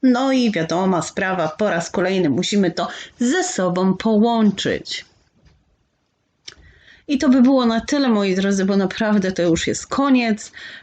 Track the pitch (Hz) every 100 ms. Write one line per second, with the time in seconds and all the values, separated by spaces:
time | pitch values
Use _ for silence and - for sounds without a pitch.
0 | 262 240 269 262 240 190 165 165 190 175
1 | - - 190 185 156 - 214 165 165 -
2 | 180 190 170 127 180 208 185 165 175 -
3 | - _ 240 339 349 - 185 175 190 185
4 | 226 214 226 233 214 190 139 90 - -
5 | - _ _ _ _ _ _ _ _ _
6 | _ _ _ _ - - - _ _ -
7 | - 277 254 262 247 269 240 226 226 294
8 | 269 214 202 185 196 196 190 196 190 -
9 | 220 214 190 185 170 165 - 107 - -
10 | 277 254 233 214 - - - -